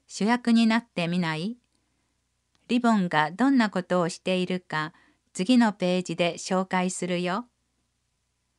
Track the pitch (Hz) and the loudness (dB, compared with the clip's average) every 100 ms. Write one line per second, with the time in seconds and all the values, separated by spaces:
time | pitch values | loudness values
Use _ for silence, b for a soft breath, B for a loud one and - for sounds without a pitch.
0 | _ - 202 240 240 226 226 226 - - | _ -4 0 0 2 4 4 2 -2 -4
1 | 170 175 165 156 196 240 _ _ _ _ | -2 -2 -2 -4 -6 -10 _ _ _ _
2 | _ _ _ _ _ _ - 240 240 214 | _ _ _ _ _ _ -2 0 2 2
3 | 180 151 151 185 269 269 208 185 - 180 | 2 0 0 0 2 4 2 -2 -2 0
4 | 170 - 185 185 180 185 - 156 156 b | 0 -4 -4 -2 -2 -4 -6 -6 -6 b
5 | b b b - 190 254 226 190 180 185 | b b b -6 2 4 4 2 -2 -2
6 | 180 165 175 - - 185 185 185 185 - | -2 -2 -2 -2 -4 -2 0 -2 -2 -4
7 | 180 180 180 196 240 _ _ _ _ _ | -6 -4 -4 -6 -8 _ _ _ _ _
8 | _ _ _ _ _ | _ _ _ _ _